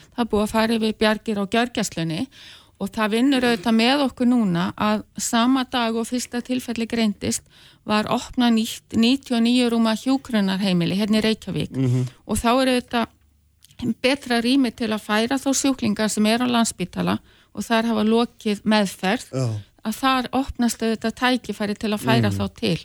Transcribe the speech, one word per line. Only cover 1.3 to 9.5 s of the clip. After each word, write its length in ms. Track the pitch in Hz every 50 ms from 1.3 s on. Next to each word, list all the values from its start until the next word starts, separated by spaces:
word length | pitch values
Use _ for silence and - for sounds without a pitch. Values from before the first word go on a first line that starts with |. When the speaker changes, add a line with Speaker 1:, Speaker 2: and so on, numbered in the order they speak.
| 214 202
Speaker 1:
á 60 | 202
gjörgæslunni 800 | 190 - 226 240 240 - 233 202 - - 175 165 165 156 170 262 - - - - - - - - _ _ -
og 100 | 196 196
það 220 | - 220 214 208 214
vinnur 300 | 226 247 285 277 254 247
auðvitað 300 | 240 233 233 - 240 226 226
með 260 | 226 247 269 294 277 254
okkur 180 | - - 254
núna 460 | 240 254 247 220 190 170 170 180 208 -
að 300 | - 214 214 214 208 - - _ -
sama 440 | - - - 233 233 254 269 269 247
dag 300 | - - 254 233 226 226
og 120 | 226 233 -
fyrsta 320 | 247 247 - - - 240
tilfelli 460 | 233 - 254 254 - - 226 226 226 220
greindist 520 | 240 233 226 214 196 - - 220 233 - - - _ - - - - _ _
var 220 | - 214 214 214 -
opnað 460 | - 247 - - - 262 247 240 226 220
nýtt 380 | 220 - - - - _ - 220
níutíu 380 | 226 233 269 269 - - 247 233
og 40 |
níu 260 | 226 240